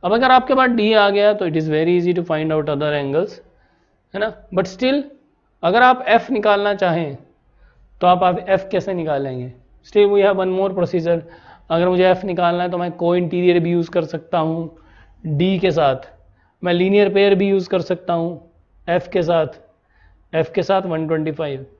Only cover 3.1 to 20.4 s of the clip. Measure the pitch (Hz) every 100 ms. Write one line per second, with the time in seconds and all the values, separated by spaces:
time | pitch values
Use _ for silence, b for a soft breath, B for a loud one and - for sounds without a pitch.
3.1 | 143 202 - _ _ _ _ _ _ _
4.1 | 196 214 - - 185 185 - 254 277 285
5.1 | - _ _ _ _ 170 214 254 254 -
6.1 | 226 226 262 214 202 202 202 185 165 160
7.1 | 139 - _ _ _ _ _ _ _ 180
8.1 | 180 185 180 202 190 190 196 185 185 160
9.1 | 143 139 127 127 123 _ _ - 208 202
10.1 | 202 196 190 185 185 196 185 175 185 165
11.1 | 170 165 B B B _ 165 180 180 185
12.1 | 180 190 175 175 175 180 175 175 170 170
13.1 | 180 175 175 180 175 165 175 165 175 160
14.1 | 160 - 175 160 165 165 - b b b
15.1 | b 165 147 180 190 185 156 147 131 -
16.1 | - _ _ _ _ 180 175 185 202 202
17.1 | 196 202 196 196 196 180 190 175 180 -
18.1 | 170 165 165 - _ _ _ - 175 175
19.1 | 190 165 170 156 - _ _ _ _ _
20.1 | _ _ 160